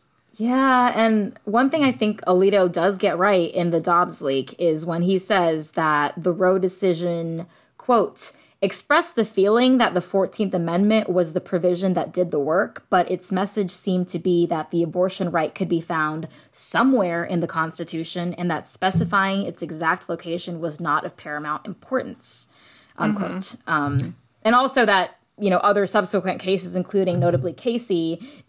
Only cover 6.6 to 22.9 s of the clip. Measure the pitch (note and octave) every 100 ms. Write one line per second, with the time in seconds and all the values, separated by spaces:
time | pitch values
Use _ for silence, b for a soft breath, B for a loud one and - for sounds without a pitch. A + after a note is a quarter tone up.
6.6 | F#3 F#3 F#3+ D#3+ F3 E3+ E3 E3 F3 b
7.6 | b b - A#3+ E3+ - - b b b
8.6 | G3 - - D4+ E4 - A3 - G3 A3+
9.6 | B3+ B3+ A3+ F3+ E3+ G3 F#3 - G3+ F#3
10.6 | E3+ F3 G#3 A3 G3 F3+ E3 E3+ - F3+
11.6 | F3+ F3 F#3+ F3 D3+ - F3 D#3+ C#3 F#3
12.6 | A#3 - - F#3 F3 F3+ - F#3 G3 -
13.6 | F#3+ - - F3+ F3+ E3+ F#3 F3 E3+ E3
14.6 | D3+ E3+ E3+ F3+ F3+ - F3+ E3 D#3 -
15.6 | F3+ E3+ D#3+ E3 D#3 D#3 D#3+ b b -
16.6 | - E3+ C4 B3+ F#3 E3+ E3+ F3+ E3 E3
17.6 | D#3+ - E3 D#3+ E3 F3+ F3 F3 F3+ D#3+
18.6 | - - F#3 F3 E3+ G3+ F#3+ G3 G3 E3+
19.6 | E3 D#3+ E3 F3+ - E3 E3+ E3+ F3+ E3+
20.6 | E3 D3+ E3 D3 - - D#3 D3 D3+ D3+
21.6 | - F3+ - C4 - - - - - b
22.6 | b b b